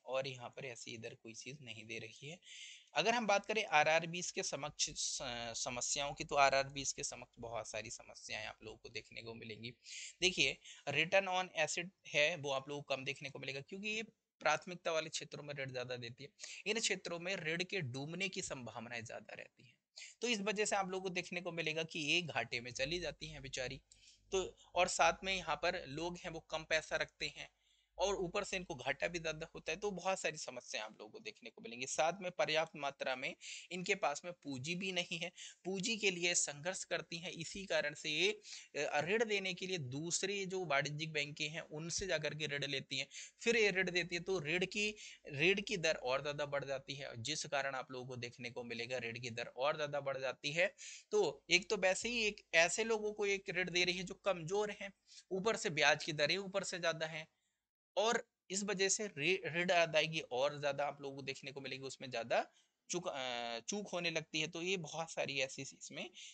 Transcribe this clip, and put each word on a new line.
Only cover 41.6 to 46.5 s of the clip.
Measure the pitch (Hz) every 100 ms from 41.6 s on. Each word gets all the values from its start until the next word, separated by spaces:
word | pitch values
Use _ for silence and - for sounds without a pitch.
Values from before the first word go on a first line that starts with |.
उनसे | - 151 165 - 190
जाकर | 156 147
के | 151 147
ऋण | 143 139
लेती | 135 - 135
हैं, | 139 - - -
फिर | 233 233
ये | 208
ऋण | 185 180
देती | 175 170 175
है, |
तो | 170 185
ऋण | 147 175 185
की, | 208 208 208 - - -
ऋण | 139 170 202
की | 208 196
दर | 160
और | 151 123 135
ज़्यादा | 143 147
बढ़ | 143